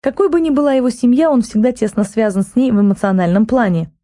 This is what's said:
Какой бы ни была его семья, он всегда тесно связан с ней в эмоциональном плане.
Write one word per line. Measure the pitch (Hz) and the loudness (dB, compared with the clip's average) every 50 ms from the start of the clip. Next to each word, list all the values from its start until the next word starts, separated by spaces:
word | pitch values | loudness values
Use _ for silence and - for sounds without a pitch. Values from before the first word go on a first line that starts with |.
Какой | - 269 269 - 392 381 | -4 -6 -2 0 0 0
бы | 294 339 | 2 0
ни | 330 320 | 0 0
была | 285 262 294 285 269 | 0 0 0 2 0
его | 262 247 254 | 2 0 0
семья, | 233 - - 240 247 262 320 320 | -2 0 0 2 2 2 2 2
он | 294 254 220 | 2 0 -2
всегда | - - 214 214 254 247 | -2 -2 0 0 0 0
тесно | - - 214 - - 214 | -2 -6 -4 -2 -2 -4
связан | 196 - 226 220 214 185 190 196 | -2 -2 -2 -2 0 0 -2 -4
с | - - | -2 -2
ней | 247 262 262 233 | -2 0 2 2
в | 202 | 2
эмоциональном | 208 202 196 - - 196 190 185 180 170 175 196 220 | 2 2 0 0 -2 -2 0 0 0 0 2 0 0
плане. | 220 247 262 240 196 175 165 165 - _ _ | 0 0 0 0 0 0 -2 -4 -6 _ _